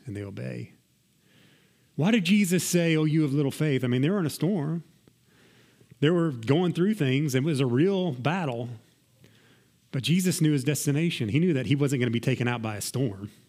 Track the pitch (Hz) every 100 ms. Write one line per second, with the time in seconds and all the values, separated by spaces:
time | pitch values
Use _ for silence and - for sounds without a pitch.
0 | - 101 101 104 123 60 - - _ _
1 | _ _ _ _ _ _ _ _ _ -
2 | 170 233 170 208 185 180 - 175 165 156
3 | 156 156 151 143 139 - 156 131 127 127
4 | 143 208 156 - 156 202 143 165 - _
5 | _ _ _ _ _ _ _ _ - -
6 | 147 175 165 120 113 147 180 165 190 208
7 | 135 135 156 127 151 135 135 120 185 196
8 | 180 127 139 185 151 120 123 113 - _
9 | _ _ - _ _ _ _ _ _ 135
10 | 127 180 185 - 156 143 127 143 147 143
11 | 170 - 107 139 180 135 123 139 143 135
12 | 120 117 135 123 120 120 113 104 - 123
13 | 131 95 104 -